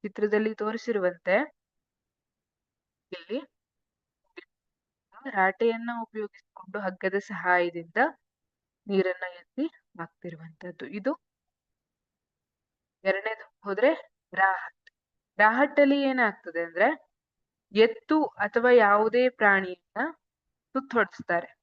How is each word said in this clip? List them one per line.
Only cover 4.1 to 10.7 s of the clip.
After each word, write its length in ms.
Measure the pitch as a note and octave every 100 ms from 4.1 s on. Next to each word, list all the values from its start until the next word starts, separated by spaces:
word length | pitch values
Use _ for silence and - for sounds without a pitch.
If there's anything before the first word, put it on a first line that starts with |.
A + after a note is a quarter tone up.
| _ _ - _ _ _ _ _ _ _ G#3 C4+
ರಾಟೆಯನ್ನ 600 | G#3 F#3+ F#3+ A3+ A3+ A#3 A#3
ಉಪಯೋಗಿಸಿಕೊಂಡು 760 | A3+ G#3+ G#3 - _ - - G#3
ಹಗ್ಗದ 360 | G3 F#3 F#3+ G3
ಸಹಾಯದಿಂದ 800 | - F#3 F3+ F3+ F3 E3+ E3 G#3+ D4 - _ _ _ _ _ _ G3+
ನೀರನ್ನ 380 | G3 F#3 F3+ F3+ F3
ಎತ್ತಿ 260 | E3+ - D#4+
ಹಾಕ್ತಿರುವಂತದ್ದು. 1200 | _ _ F#3 E3 _ E3+ D#3+ E3 - F3+